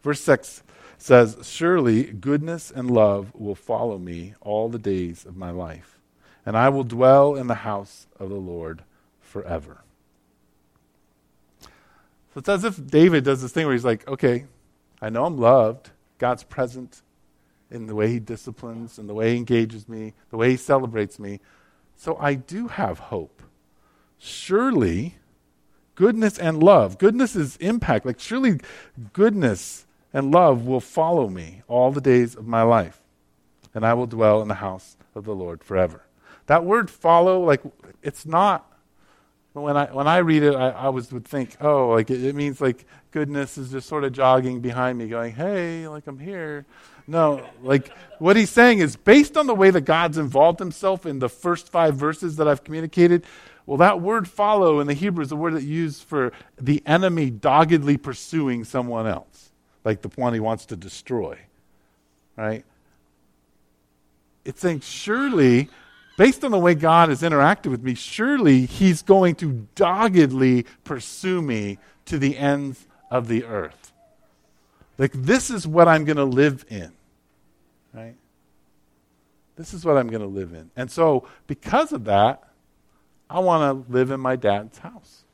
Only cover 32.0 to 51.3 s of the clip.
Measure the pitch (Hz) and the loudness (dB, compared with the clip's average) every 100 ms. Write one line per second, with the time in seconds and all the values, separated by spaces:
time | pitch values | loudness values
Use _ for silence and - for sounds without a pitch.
32 | 135 123 120 - 110 113 113 117 85 - | 2 4 2 -6 -4 2 4 4 0 -12
33 | _ _ _ _ _ _ _ 110 110 117 | _ _ _ _ _ _ _ -4 -2 0
34 | 123 113 110 107 107 98 101 92 - _ | -4 0 2 2 0 -8 -8 -10 -18 _
35 | _ - 101 98 90 82 _ 95 90 80 | _ -16 -12 -10 -10 -14 _ -2 -2 -4
36 | _ _ _ - - 165 175 226 202 _ | _ _ _ -20 0 0 2 -2 -2 _
37 | 165 170 180 185 170 139 - _ - - | 2 4 4 2 2 0 -2 _ -20 -14
38 | 147 - 151 165 202 180 _ _ _ _ | -14 -12 -4 0 2 0 _ _ _ _
39 | _ _ _ _ _ 143 147 143 143 131 | _ _ _ _ _ -8 -2 -2 -2 -2
40 | 143 175 170 156 147 139 131 123 135 131 | 0 2 4 4 4 2 -2 -2 -4 -4
41 | 120 123 - 143 123 - 151 143 123 113 | -8 -14 -10 -8 -8 -4 0 2 2 2
42 | - 127 131 143 147 131 135 123 _ _ | 0 -4 -4 -4 -6 -2 -4 -4 _ _
43 | _ 156 147 143 135 - 131 131 - 151 | _ -6 -6 -6 -8 -10 -12 -12 -8 -6
44 | 139 127 131 131 127 127 123 123 127 123 | -6 0 2 4 0 -6 -6 -4 -4 -4
45 | 113 117 117 113 180 196 170 165 160 151 | -8 -8 -8 -8 -6 -4 -6 -10 -12 -16
46 | 147 135 160 190 160 147 139 _ - _ | -16 -16 -14 -12 -12 -12 -16 _ -20 _
47 | - 165 156 139 123 - 127 139 - - | -6 0 0 0 -8 -12 0 0 0 -20
48 | - - 160 208 196 - 240 214 156 - | -20 -2 4 4 4 6 6 6 0 0
49 | - 269 294 320 285 208 190 180 135 160 | 6 6 6 0 0 4 4 4 2 0
50 | 170 151 143 135 160 170 185 - 196 185 | 0 -2 -2 4 4 4 -8 -4 -4 -4
51 | 175 139 123 | -6 -4 -6